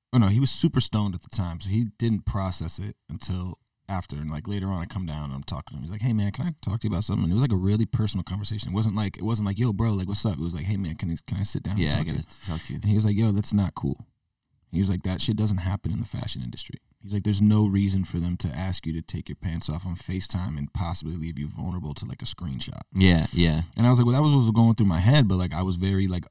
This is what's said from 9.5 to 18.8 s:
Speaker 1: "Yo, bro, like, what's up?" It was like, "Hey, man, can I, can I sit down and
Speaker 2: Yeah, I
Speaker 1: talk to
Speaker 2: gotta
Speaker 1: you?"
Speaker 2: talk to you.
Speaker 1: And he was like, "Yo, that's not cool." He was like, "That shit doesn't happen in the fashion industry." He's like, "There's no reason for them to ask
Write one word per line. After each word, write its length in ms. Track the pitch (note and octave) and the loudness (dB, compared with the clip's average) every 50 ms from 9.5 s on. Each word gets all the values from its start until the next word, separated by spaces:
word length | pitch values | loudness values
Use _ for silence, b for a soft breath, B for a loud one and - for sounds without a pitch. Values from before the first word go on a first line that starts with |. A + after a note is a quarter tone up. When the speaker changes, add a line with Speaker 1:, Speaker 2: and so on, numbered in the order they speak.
| F#2 G#2 | 0 0
Speaker 1:
"Yo, 120 | B2 A#2+ | 0 0
bro, 200 | G2+ F#2 A2+ A2+ | 2 2 0 0
like, 160 | G2+ F#2+ F#2 F2+ | 0 0 -2 -2
what's 160 | G#2 - - | -4 -2 -2
up?" 60 | A2 E2+ C2+ | -2 -2 -2
It 20 | |
was 140 | E2 E2+ E2+ | -4 -4 -4
like, 100 | D#2 D2 | -4 -4
"Hey, 120 | G2 G2+ | -2 -2
man, 200 | G2 F#2+ D#2 D#2+ | -2 -2 -4 -6
can 160 | - F#2+ E2+ | -4 -4 -4
I, 40 | E2 - - | -4 -6 -6
can 100 | - G2+ G2 | -6 -4 -2
I 60 | G2 | -2
sit 180 | - - - | -2 -4 -4
down 120 | - F2+ G2+ | -4 -2 0
and 80 | G#2 | 2
Speaker 2:
Yeah, 100 | E2 D2 D2 | 2 2 2
I 40 | D2+ | 0
Speaker 1:
talk 80 | D#2+ | -2
to 60 | E2 C#2+ | -2 -4
Speaker 2:
gotta 80 | - | -4
Speaker 1:
you?" 300 | D#2+ - - - - F#2 D#2+ | -6 -8 -14 -12 -8 -8 -8
Speaker 2:
talk 120 | D#2+ - | -6 -8
to 60 | - | -8
you. 60 | - - | -8 -2
Speaker 1:
And 20 | - | 2
he 80 | G#2 G2+ | 2 4
was 80 | G#2+ G#2+ | 4 4
like, 120 | G#2 G#2 | 4 4
"Yo, 140 | G#2 A2+ G#2+ | 4 2 2
that's 220 | G2 G#2 G2+ - | 2 2 0 0
not 220 | G#2 G2+ F#2+ E2 - | 2 2 2 0 -2
cool." 300 | - - C#2 C2+ - - _ _ _ _ _ _ _ _ _ _ _ _ _ | -4 -4 -4 -4 -6 -10 _ _ _ _ _ _ _ _ _ _ _ _ _
He 80 | - F2 | -2 0
was 100 | G2 F#2+ | 2 2
like, 140 | F2+ D2+ - | 0 0 -2
"That 180 | F#2 F2+ - | -2 -2 -2
shit 140 | - - A2 | -2 -2 0
doesn't 220 | G#2 G#2+ G#2 G2+ F2+ | 0 0 0 0 0
happen 340 | F2 G2 - - - D#2+ | -2 -2 -4 -2 -4 -4
in 80 | - - | -4 -4
the 40 | - | -6
fashion 380 | - - - - - - C2 | -6 -8 -8 -8 -8 -8 -8
industry." 380 | B1 A#1 - - - - - - _ _ _ _ | -8 -8 -10 -10 -12 -14 -14 -16 _ _ _ _
He's 120 | - G2 | -10 -6
like, 100 | G2+ G2+ | -4 0
"There's 180 | F2+ G#2 G#2 G2 | 0 2 4 6
no 240 | G#2+ G#2+ G#2+ G#2+ G#2+ | 6 6 6 6 4
reason 360 | G2+ F#2+ G2 G2+ F#2+ F#2+ F#2+ | 4 4 4 2 2 2 0
for 160 | F2+ - - F2 | 0 -2 -2 -2
them 180 | E2+ F2 F2+ - | -2 -2 -2 -2
to 140 | - D#2+ | -4 -4
ask 320 | A#1+ C#2+ F#2+ F#2+ F2+ - | -4 -4 -4 -4 -4 -4